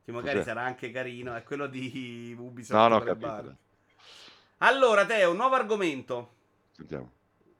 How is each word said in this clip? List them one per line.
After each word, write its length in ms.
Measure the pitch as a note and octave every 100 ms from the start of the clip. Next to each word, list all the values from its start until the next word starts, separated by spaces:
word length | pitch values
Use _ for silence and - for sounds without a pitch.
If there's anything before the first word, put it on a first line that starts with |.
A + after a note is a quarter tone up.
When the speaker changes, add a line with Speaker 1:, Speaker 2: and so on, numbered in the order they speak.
Speaker 1:
che 80 | -
magari 260 | A#2+ C3+ C3
Speaker 2:
Cos'è? 40 |
Speaker 1:
sarà 200 | G2+ A2+
anche 280 | B2+ B2+ B2
carino, 440 | B2 B2+ A#2+ B2
è 100 | A#2
quello 220 | - C#3+ C#3+
di 640 | C3 C3 C3 B2 A#2 A#2+ A#2+
Ubisoft 420 | B2 A#2+ A2 G#2+
Speaker 2:
No, 80 | A2+
no, 80 | A2
ho 40 |
Speaker 1:
con 60 | -
le 60 |
Speaker 2:
capito, 160 | F#2 A#2
Speaker 1:
barre. 140 | G#2+
Speaker 2:
dai. 140 | C2+ C2+ _ _ _ _ - - - - _ -
Speaker 1:
Allora, 460 | G#3 C4+ B3+ G3+ G3
Teo, 240 | A3 F3+
un 60 | F3+
nuovo 180 | C4 C4
argomento. 760 | G#3+ G#3+ F3 C3+ A#2 A#2+ A2+ _ _ _ _
Speaker 2:
Sentiamo. 380 | - D2+ D2 B1+ _ _ _ _ _